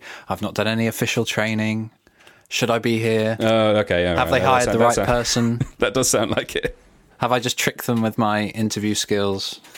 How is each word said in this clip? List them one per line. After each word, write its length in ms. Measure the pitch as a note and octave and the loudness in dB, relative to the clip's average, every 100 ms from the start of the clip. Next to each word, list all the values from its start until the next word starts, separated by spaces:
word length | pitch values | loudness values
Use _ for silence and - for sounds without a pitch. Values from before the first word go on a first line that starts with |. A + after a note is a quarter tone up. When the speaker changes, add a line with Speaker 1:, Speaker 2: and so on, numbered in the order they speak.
| - - - | -6 -16 -8
Speaker 1:
I've 120 | F#2+ | -6
not 120 | G#2 | -4
done 140 | - G#2 | -2 0
any 180 | A2+ A2+ | 0 0
official 380 | - A#2 - | -2 -2 -2
training. 680 | A2 - A2 A2 A2 A2 A2 - _ _ - - _ | -2 -2 -2 -2 -2 -2 -6 -14 _ _ -20 -20 _
Should 220 | - A#2+ | -2 0
I 80 | A#2 | 0
be 200 | A#2 A2+ | 0 0
here? 360 | A2+ A2 A2 A2+ | 2 0 0 0
Speaker 2:
Oh, 360 | A2+ A2+ A2 G#2+ | 2 4 4 2
okay, 280 | G#2 F2 F2 | 2 0 2
all 80 | E2 | 2
Speaker 1:
Have 140 | E2 | 2
Speaker 2:
right. 80 | B2+ | 2
Speaker 1:
they 60 | |
Speaker 2:
That 20 | C3 | 4
Speaker 1:
hired 140 | B2+ | 2
Speaker 2:
sound-, 100 | A#2+ | 2
Speaker 1:
the 40 | G#2+ | 4
Speaker 2:
that 60 | |
Speaker 1:
right 100 | A#2 | 4
Speaker 2:
sound-, 140 | A#2+ G2+ | 4 2
Speaker 1:
person? 520 | A#2+ A#2 A#2+ A#2 A#2+ - | 0 0 0 0 0 -4
Speaker 2:
<laughs> 100 | - | -2
that 140 | A2+ | 0
does 160 | C3 C3 | 0 0
sound 220 | A2+ A2+ | 0 0
like 240 | - A#2+ | -2 -4
it. 240 | - - - _ _ _ - | -4 -6 -8 _ _ _ -6
Speaker 1:
Have 140 | A#2+ | 0
I 80 | B2 | 0
just 180 | A#2+ - | 0 -2
tricked 280 | - - - | -4 -4 -2
them 140 | A#2 | 0
with 160 | A2 G#2+ | 0 0
my 280 | G#2+ G#2+ G#2 | 0 0 -2
interview 480 | A#2 G#2+ G#2 G#2 | -2 -4 -2 -2
skills? 640 | G2+ - G2+ G2+ G2 - - - | -2 0 0 0 -2 -6 -10 -16